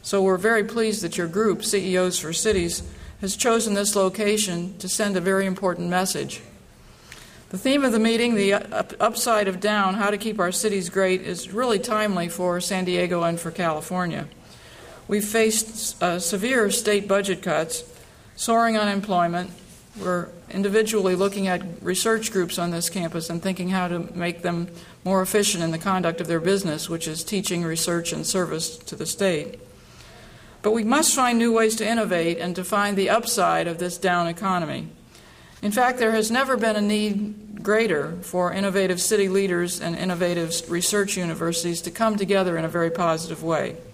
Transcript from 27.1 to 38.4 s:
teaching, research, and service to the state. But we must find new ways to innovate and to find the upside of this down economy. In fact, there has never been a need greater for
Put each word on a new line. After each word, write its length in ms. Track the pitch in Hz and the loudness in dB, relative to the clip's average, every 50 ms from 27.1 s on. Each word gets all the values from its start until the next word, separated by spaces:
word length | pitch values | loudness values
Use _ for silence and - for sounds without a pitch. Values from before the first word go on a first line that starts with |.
| 156 160 - | -6 -6 -6
teaching, 400 | - 214 196 196 - 180 175 175 | -4 -4 -2 -2 -2 -2 -2 -2
research, 480 | 165 160 165 - - 175 170 165 - 165 | -2 -2 -2 0 0 0 -2 -2 -2 -4
and 140 | 156 165 | -4 -4
service 520 | - - 190 175 165 156 160 160 - - - | -2 0 0 0 -2 -2 -4 -6 -6 -8 -10
to 180 | - - - | -14 -14 -10
the 80 | - 156 | -8 -6
state. 560 | 160 - - 202 190 175 151 147 - - - - - - - - - - - - - - - - - - - - - - - - | -6 -4 0 0 2 2 0 -2 -6 -12 -16 -18 -20 -20 -20 -20 -20 -20 -20 -20 -20 -20 -20 -20 -20 -20 -20 -20 -20 -20 -4 0
But 100 | 208 220 | 0 2
we 100 | 233 214 | 2 2
must 320 | 220 254 294 320 320 - | 2 4 4 4 4 4
find 240 | 269 254 247 240 233 | 4 4 4 4 4
new 140 | 233 233 226 | 4 4 4
ways 240 | 226 226 220 220 | 4 4 4 2
to 100 | 226 - | 0 0
innovate 520 | 214 233 233 214 190 185 170 165 165 170 170 | 0 2 0 2 2 2 2 2 0 0 0
and 180 | - 175 175 | -2 -4 -4
to 80 | 180 180 | -4 -4
find 320 | 180 - 202 202 202 202 | 0 0 2 2 2 2
the 140 | 196 196 - | 2 2 4
upside 580 | 196 233 226 233 - - 180 170 165 165 165 170 | 4 2 2 0 0 2 2 4 4 2 0 -2
of 100 | 165 165 | -2 -4
this 200 | 180 180 175 - | -4 -4 -4 -2
down 280 | - 185 175 175 175 | 0 2 2 2 2
economy. 640 | 170 170 175 214 190 185 180 165 147 135 131 - - - - - - - - - - - - - - - - | 0 -2 -4 -2 -2 0 0 -2 -4 -6 -8 -8 -10 -14 -18 -20 -20 -20 -20 -20 -20 -20 -20 -20 -20 -16 -6
In 100 | - 208 | -4 -2
fact, 280 | 208 247 247 247 254 254 | 2 4 4 4 4 2
there 140 | 240 220 226 | 2 2 4
has 180 | 220 214 220 | 2 2 2
never 260 | 226 254 269 262 262 | 2 0 2 2 2
been 180 | 220 214 226 214 | 2 2 2 2
a 60 | 214 | 2
need 840 | 208 202 214 214 208 214 202 202 208 208 - - - - - - - | 2 2 2 2 0 0 0 -2 -4 -4 -8 -12 -14 -16 -14 -6 0
greater 540 | 196 208 220 226 214 170 147 143 151 165 180 185 | 2 2 4 4 2 2 0 0 -4 -6 -10 -10
for 300 | - - 180 | -4 -2 0